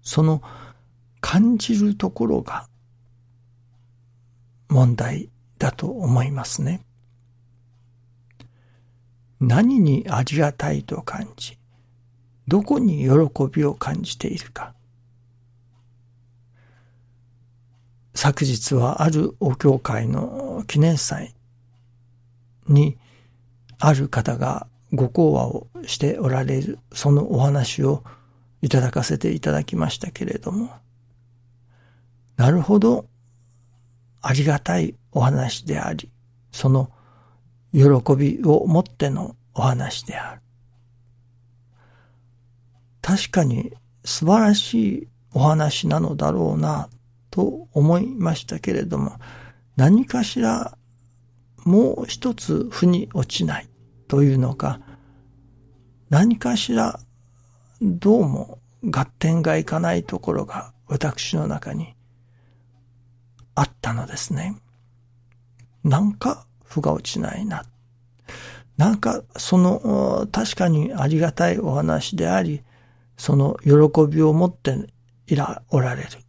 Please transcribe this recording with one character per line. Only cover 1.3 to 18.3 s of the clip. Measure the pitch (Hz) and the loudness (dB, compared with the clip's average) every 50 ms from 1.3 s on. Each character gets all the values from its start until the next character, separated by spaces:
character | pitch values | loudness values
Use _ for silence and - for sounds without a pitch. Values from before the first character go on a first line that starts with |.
| - 180 214 233 247 | 2 4 4 4 4
じ | 214 - - 226 | 0 0 -2 0
る | 202 208 208 202 | 2 2 0 0
と | 208 - 190 | -2 -4 -6
こ | - - 117 | -4 -4 -2
ろ | - 73 - | 0 0 -2
が | - - - - - _ _ _ _ _ _ _ _ _ _ _ _ _ _ _ _ _ _ _ _ _ _ _ _ _ _ _ _ _ _ _ _ _ _ _ _ _ _ _ _ _ | -2 -6 -10 -12 -12 _ _ _ _ _ _ _ _ _ _ _ _ _ _ _ _ _ _ _ _ _ _ _ _ _ _ _ _ _ _ _ _ _ _ _ _ _ _ _ _ _
問 | 147 131 127 123 120 | 4 4 4 4 2
題 | 104 113 120 139 151 202 - _ _ _ _ _ _ | 0 -4 -6 -6 -8 -10 -12 _ _ _ _ _ _
だ | - 139 | -4 -4
と | - - - - | -4 -4 -8 -8
思 | 254 240 185 131 127 127 | -8 -4 -2 0 2 2
い | 123 139 | 0 -2
ま | 143 135 120 | -4 -8 -8
す | - - - | -8 -8 -6
ね。 | 139 135 175 185 - _ _ _ _ _ _ _ _ _ _ _ _ _ _ _ _ _ _ _ _ _ _ _ _ _ _ _ _ _ _ _ - - _ _ _ _ _ _ _ _ _ _ _ _ _ _ _ _ _ _ | -4 -4 -6 -6 -10 _ _ _ _ _ _ _ _ _ _ _ _ _ _ _ _ _ _ _ _ _ _ _ _ _ _ _ _ _ _ _ -20 -20 _ _ _ _ _ _ _ _ _ _ _ _ _ _ _ _ _ _
何 | 135 120 117 156 220 247 277 247 | 0 2 4 4 4 4 4 4
に | 190 151 135 - - - | 4 4 2 0 0 -4
あ | - 110 | -4 -4
り | 123 - 147 | -4 -2 0
が | 151 156 147 | 0 0 0
た | 143 _ - 147 | -2 _ -6 -4
い | 147 143 139 | -4 -6 -6
と | - - 170 | -8 -10 -10
感 | - - - - 214 - - | -10 -10 -10 -10 -12 -12 -14
じ、 | - - - - _ _ _ _ _ _ _ _ _ _ _ _ _ _ _ _ _ _ | -16 -18 -18 -18 _ _ _ _ _ _ _ _ _ _ _ _ _ _ _ _ _ _
ど | - 160 202 | 0 0 0
こ | 208 - 294 277 | 2 2 0 2
に | 254 202 165 147 | 2 2 0 2
喜 | 131 131 135 151 160 139 - - 139 135 | 2 4 6 6 4 4 0 -2 -4 -2
び | - 156 147 | 0 0 0
を | 143 - | 0 -2
感 | - - 139 151 - | -4 -6 -6 -6 -6
じ | - - - - | -6 -8 -10 -8
て | - - | -8 -8
い | 190 175 | -8 -8
る | - - | -12 -14
か。 | - - - - - _ _ _ _ _ _ _ _ _ _ _ _ _ _ _ _ _ _ _ _ _ _ _ _ _ _ _ _ _ _ _ _ _ _ _ _ _ _ _ _ _ _ _ _ _ _ _ _ _ _ _ _ _ _ _ _ _ _ _ _ _ _ _ _ _ _ _ _ | -14 -16 -16 -16 -16 _ _ _ _ _ _ _ _ _ _ _ _ _ _ _ _ _ _ _ _ _ _ _ _ _ _ _ _ _ _ _ _ _ _ _ _ _ _ _ _ _ _ _ _ _ _ _ _ _ _ _ _ _ _ _ _ _ _ _ _ _ _ _ _ _ _ _ _
昨 | - - 143 | -2 0 0